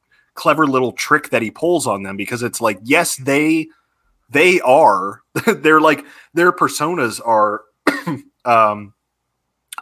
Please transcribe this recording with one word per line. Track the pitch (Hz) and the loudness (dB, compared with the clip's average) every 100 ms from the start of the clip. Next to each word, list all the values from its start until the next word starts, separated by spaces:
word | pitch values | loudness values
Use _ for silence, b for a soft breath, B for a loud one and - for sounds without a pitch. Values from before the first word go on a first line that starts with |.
| _ _ _ | _ _ _
clever | - 165 151 151 | -6 -2 2 2
little | 131 127 | 2 -2
trick | - - 147 - | -4 -2 -2 0
that | 120 | -4
he | 113 | -4
pulls | - 165 175 123 | -4 -2 0 -2
on | 98 | -4
them, | 98 98 | -6 -10
because | 98 120 | -8 -6
it's | 120 - | -6 -4
like, | 113 98 | -4 -4
yes, | 113 151 170 - | -2 0 0 -6
they, | 131 139 156 160 156 b b b b _ _ | -2 0 0 -2 -4 b b b b _ _
they | 156 180 180 | 2 2 2
are, | 127 139 143 95 95 208 _ - | 4 6 6 4 -2 -10 _ -4
<laughs> | - | -2
they're | 175 151 156 | 0 4 4
like, | 156 147 B B B | 4 0 B B B
their | 160 170 | 0 0
personas | - 151 - 151 175 120 101 117 | 2 -4 -2 -4 -2 -4 -4 -2
are, | 110 107 107 - _ - | 2 2 -2 -10 _ -6
<clears throat> | - - 139 - _ 123 | -6 -8 -10 -12 _ 0
um, | 117 110 104 101 _ _ _ _ _ _ _ _ - | 2 2 0 -10 _ _ _ _ _ _ _ _ -10